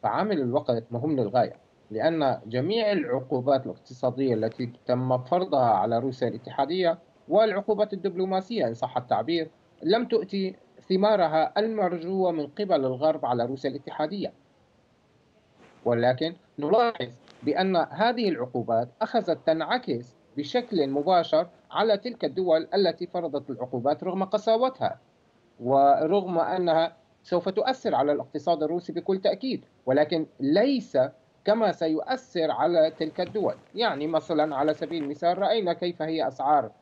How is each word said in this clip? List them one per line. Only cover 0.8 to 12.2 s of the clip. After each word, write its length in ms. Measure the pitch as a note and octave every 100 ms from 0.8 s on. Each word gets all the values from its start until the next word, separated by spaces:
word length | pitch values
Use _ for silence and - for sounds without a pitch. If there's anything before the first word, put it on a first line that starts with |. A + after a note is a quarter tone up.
| A#2
مهم 280 | A#2 D3+ C#3+
للغاية، 360 | G#2 B2 A2+ - _ _ _
لأن 480 | G#2+ D3 E3 C#3 A2+ A2
جميع 460 | B2 D3+ A3 G#3+
العقوبات 720 | G3 B2 B2+ C3 C3+ B2+ C3+ B2+
الاقتصادية 680 | F2+ - B2 B2+ A#2+ C3+
التي 360 | A2+ A2 - A#2+ - -
تم 320 | B2 B2+ B2+
فرضها 520 | B2+ F3 F#3 C#3 A#2+
على 300 | G2+ G#2+ A#2
روسيا 280 | C3 B2 A#2+
الاتحادية 720 | A2 - - C3+ F#3 F3 E3 _ _ -
والعقوبات 640 | F3+ A3 G3 G3 G#3 G#3
الدبلوماسية 720 | G3 F#3+ F3 F#3 F#3+ F#3+ A#3 B2
إن 60 |
صح 240 | A2+ B2 B2
التعبير 520 | A#2+ G#2+ A#2 E3+ D#3 _ _ _
لم 220 | D#3 A3 A#3+
تؤتي 500 | A3+ F#3 G3 F#3+ F#3+ _ - _
ثمارها 680 | F#3+ G3+ G#3 D#3+ D#3+ D#3 -
المرجوة 720 | A3 A3 F3+ E3+ E3 F#3+